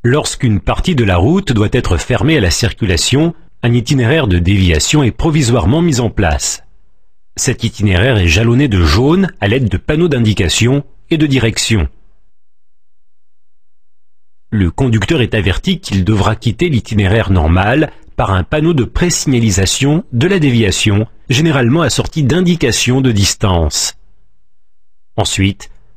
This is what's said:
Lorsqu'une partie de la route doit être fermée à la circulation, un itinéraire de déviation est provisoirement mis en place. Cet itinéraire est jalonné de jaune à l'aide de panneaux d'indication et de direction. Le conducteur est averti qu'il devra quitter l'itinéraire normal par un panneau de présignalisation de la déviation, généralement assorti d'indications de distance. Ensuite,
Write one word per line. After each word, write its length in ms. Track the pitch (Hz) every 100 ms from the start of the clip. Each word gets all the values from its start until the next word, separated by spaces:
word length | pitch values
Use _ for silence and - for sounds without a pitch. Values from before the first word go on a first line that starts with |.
Lorsqu'une 560 | 120 143 - - 120 101
partie 360 | - - - 151
de 80 |
la 140 | 104 87
route 340 | 104 190 -
doit 180 | 113 104
être 260 | 123 - 82
fermée 400 | - 120 139 156
à 40 |
la 100 | 90
circulation, 840 | - 107 - 104 85 - 131 165 - - -
un 120 | 120
itinéraire 540 | 120 113 139 120 160 123
de 120 | 87
déviation 640 | 87 101 92 76 - 151
est 80 | 123
provisoirement 720 | - 160 156 120 120 92 151
mis 180 | 175 123
en 100 | 117
place. 540 | - 90 73 - - - - - - - - - -
Cet 280 | - 117
itinéraire 540 | 113 - 104 90 123 110
est 100 | 87
jalonné 400 | 87 117 120 143
de 140 | 98
jaune 500 | 80 90 135 180 190 -
à 80 | 101
l'aide 220 | 123 113
de 80 | -
panneaux 300 | - 151 175
d'indication 760 | 131 110 98 87 - 117 139 - - -
et 60 | 160
de 100 | 151
direction. 600 | 131 113 - - 107 78 - - - - - - - - - - - - - - - - - - - - - - - - - -
Le 220 | 110 90
conducteur 500 | - 135 110 104 165
est 120 | 110
averti 460 | 110 98 - - 185
qu'il 240 | - 98
devra 320 | 92 110 101 110
quitter 340 | 120 110 175
l'itinéraire 640 | 120 - 107 95 113 95
normal 600 | 92 78 90 101 139 151 - - -
par 140 | 110
un 120 | 92
panneau 300 | 82 156 156
de 100 | 160
présignalisation 1200 | 107 - 180 - - 127 117 95 92 - 135 156 -
de 160 | 117 175
la 120 | 196
déviation, 680 | 147 120 104 - 104 101 113 - -
généralement 520 | 117 165 143 120 156
assorti 420 | 143 - 113 160
d'indications 760 | 131 160 180 170 131 110 - 131
de 100 | 131
distance. 840 | 104 98 - 104 87 78 - - - - - - - - - - - - - - -
Ensuite, 540 | 95 - 98 - - - -